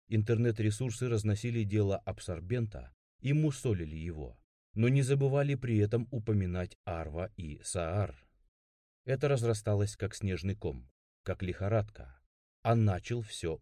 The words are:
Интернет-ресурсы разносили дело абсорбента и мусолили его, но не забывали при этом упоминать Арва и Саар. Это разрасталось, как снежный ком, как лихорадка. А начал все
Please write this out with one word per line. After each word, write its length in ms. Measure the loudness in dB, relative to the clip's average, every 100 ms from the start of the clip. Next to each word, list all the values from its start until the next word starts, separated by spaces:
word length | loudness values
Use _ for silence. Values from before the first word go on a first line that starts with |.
| -2
Интернет-ресурсы 1000 | 0 2 2 2 2 0 0 -2 -4 -2
разносили 540 | 0 2 0 0 -2
дело 340 | 0 2 2 0
абсорбента 960 | -4 -8 -8 -8 -4 -2 -2 -6 -14 -20 _ _
и 140 | 0
мусолили 600 | 2 2 0 0 0 -2 -6
его, 420 | -6 -6 -10 -12 _ _ _
но 160 | 2 4
не 120 | 4
забывали 540 | 4 2 2 2 0 -2
при 220 | 2 4
этом 300 | 4 2 -2
упоминать 680 | -4 0 2 2 -2 -4 -8 -8
Арва 460 | -6 -6 -6 -8 -8
и 240 | -12 -10
Саар. 520 | -8 -4 -2 0 -2 -4 _ _ _ _ _ _ _ _ -4
Это 220 | -2 2
разрасталось, 680 | 2 2 0 2 2 2 -2
как 180 | -8 -4
снежный 400 | -2 0 -2 -2
ком, 340 | -4 -6 -10 _ _ _
как 200 | -8 -4
лихорадка. 720 | -4 -2 2 2 0 -6 -18 -20 _ _ _ _
А 120 | 2 4
начал 460 | 4 2 -2 -4
все 400 | -6 -6 -4 -4